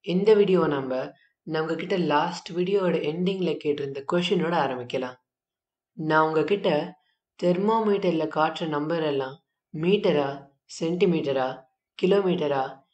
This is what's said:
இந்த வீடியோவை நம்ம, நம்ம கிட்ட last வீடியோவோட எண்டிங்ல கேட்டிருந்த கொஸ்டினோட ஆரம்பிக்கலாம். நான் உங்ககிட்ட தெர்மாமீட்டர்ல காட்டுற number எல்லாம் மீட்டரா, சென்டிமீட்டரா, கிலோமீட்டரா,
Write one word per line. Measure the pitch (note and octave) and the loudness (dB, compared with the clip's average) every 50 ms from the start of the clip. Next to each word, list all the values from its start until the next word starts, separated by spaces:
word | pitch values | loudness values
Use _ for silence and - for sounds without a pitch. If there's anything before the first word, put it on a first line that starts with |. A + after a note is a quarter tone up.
| - | -4
இந்த | G3 F3 F#3+ G3+ A3 G#3+ | 0 -2 2 6 6 6
வீடியோவை | G3+ G3+ F3+ F#3 F3 D#3+ D3+ | 6 6 4 4 4 4 2
நம்ம, | D3 C#3 C3 C3 B2+ B2+ C#3 D3 - _ _ _ _ _ _ | 0 -2 -2 -4 -4 -4 -4 -8 -12 _ _ _ _ _ _
நம்ம | E3+ D#3 D#3 D#3+ D#3+ E3 | -4 -4 -2 -2 -2 -4
கிட்ட | - - F3+ G3 F3+ E3+ | -6 -4 -4 -2 0 0
last | D3+ D3 D3 D#3+ F#3 - - - - | 2 2 2 2 0 -4 -10 -12 -8
வீடியோவோட | F3 F3 F3+ F3+ G3+ G3 F#3 F3 E3+ D#3 | -4 -2 -2 0 0 0 2 0 0 0
எண்டிங்ல | - D3 D#3 F3 F3+ F#3 G3 F#3+ F3+ D#3+ - | -2 -4 -4 -2 -2 -2 0 0 -2 -2 -2
கேட்டிருந்த | - - D3+ C#3+ D3 C#3+ C#3 C#3 C#3 C#3 | -2 -2 -2 -2 -2 -4 -6 -8 -8 -6
கொஸ்டினோட | - F3+ F3 F3 - G#3 E3+ D#3 E3 F3 E3 | -2 -2 -2 0 0 0 0 0 0 0 0
ஆரம்பிக்கலாம். | C#3 B2+ B2+ B2 A#2+ B2 - C3 B2+ B2+ B2 _ _ _ _ _ _ _ _ _ _ _ _ _ _ _ _ - | 0 -2 -4 -6 -8 -6 -4 -4 -4 -6 -10 _ _ _ _ _ _ _ _ _ _ _ _ _ _ _ _ -8
நான் | D#3 D#3 D#3 D#3 D#3+ | -4 2 2 2 2
உங்ககிட்ட | D#3 D#3 D#3+ D3+ D#3 G3+ G3+ G3 G3 D#3 D3 E3+ F3+ - _ _ _ _ _ _ _ _ - | 4 2 0 2 2 0 0 2 0 0 0 -2 -4 -12 _ _ _ _ _ _ _ _ -2
தெர்மாமீட்டர்ல | - F3+ F3+ F3+ G3+ G#3+ A3 A3+ A3 G#3 G3+ F#3+ F3+ F3+ E3 D#3+ D#3 D#3 | 0 0 2 2 2 2 2 2 2 2 0 2 0 0 0 0 -2 -2
காட்டுற | - D#3 D#3 D#3+ D#3+ - F3 D#3+ | 0 0 0 0 0 -4 -6 -4
number | D3+ C#3+ D3 D#3 E3+ E3 D#3+ D3+ | -2 -4 -2 -2 -2 -2 -2 -2
எல்லாம் | C#3+ C#3 C3 C3+ C#3+ _ _ _ _ _ _ _ - | -2 -2 -4 -6 -8 _ _ _ _ _ _ _ -8
மீட்டரா, | D#3 D#3+ F3+ G3+ G#3 - F#3+ D#3 C#3+ C#3+ C3+ C#3+ - - - _ _ _ _ | -2 2 2 2 2 2 2 2 2 0 -2 -4 -8 -14 -20 _ _ _ _
சென்டிமீட்டரா, | - - E3 E3 F3 F3+ G3+ F3+ E3 D#3 - C#3 C3+ C3+ B2+ C3 C3+ - _ _ _ _ _ _ _ - | -10 -6 -4 -4 2 2 2 4 4 2 0 0 0 0 -2 -2 -4 -10 _ _ _ _ _ _ _ -2
கிலோமீட்டரா, | - F3+ G3 - F#3+ F3+ - - D3+ C#3+ C#3+ C3 C3 C3+ - - _ _ | 2 2 2 2 2 2 0 0 0 -2 0 -2 -2 -4 -8 -16 _ _